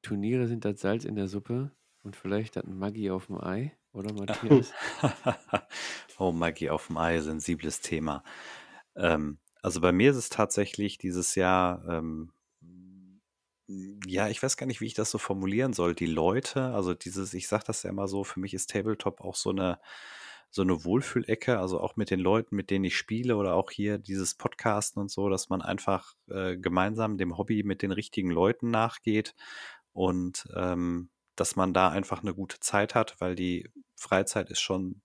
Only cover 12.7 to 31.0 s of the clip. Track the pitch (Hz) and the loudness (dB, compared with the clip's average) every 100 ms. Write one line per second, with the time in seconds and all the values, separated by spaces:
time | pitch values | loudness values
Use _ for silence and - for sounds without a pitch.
12.7 | 90 92 95 92 98 _ _ _ _ - | -20 -20 -20 -20 -20 _ _ _ _ -12
13.7 | 98 95 101 95 92 104 - 135 - 131 | -10 -10 -12 -4 -2 0 0 -2 -2 -4
14.7 | 117 110 - - 110 - 98 95 107 131 | -4 -4 -2 -2 -2 -2 -2 2 2 2
15.7 | 104 87 85 82 80 82 113 - 139 131 | 2 2 2 0 4 4 4 0 -2 0
16.7 | 110 90 85 - 92 92 92 - 107 - | 0 0 -2 -4 -6 -6 -6 -2 -2 -2
17.7 | - 95 98 98 98 98 - 98 95 - | -6 -4 -4 -2 -4 -4 -6 -6 -6 -2
18.7 | 104 104 104 98 - 92 - 101 95 92 | 0 0 -2 -4 -4 -8 -4 -2 2 0
19.7 | 85 - - - - - - _ - 92 | 0 -8 -18 -18 -18 -18 -20 _ 0 2
20.7 | 85 82 117 - 123 - 110 - 113 92 | 2 2 2 2 -2 0 0 2 2 2
21.7 | 90 92 - 101 92 90 107 113 101 90 | 0 -2 -2 0 2 4 4 2 -4 0
22.7 | 98 92 - - 110 123 107 98 87 - | 0 2 -2 -2 -2 2 2 4 2 0
23.7 | - 101 104 101 95 90 - - - 117 | -2 -2 -2 -4 -4 -2 -2 -6 -2 0
24.7 | 104 - - 101 - 101 92 - 95 - | 0 -2 -4 -6 -2 0 0 0 -4 -2
25.7 | 95 - 95 - _ - 95 92 90 92 | -2 0 0 -2 _ -8 -4 -4 -2 0
26.7 | 90 98 110 110 98 90 87 98 107 101 | 2 2 0 -2 0 -2 -2 0 0 0
27.7 | 95 98 95 - - 90 82 95 120 117 | -2 -2 -2 -4 -2 0 4 4 2 0
28.7 | 113 113 - - 107 - - - - - | 2 2 0 0 2 0 -10 -18 -16 -16
29.7 | - _ 92 92 90 90 - - 90 90 | -18 _ 0 2 2 -2 -6 -8 -4 -2
30.7 | 90 87 87 | 0 0 -2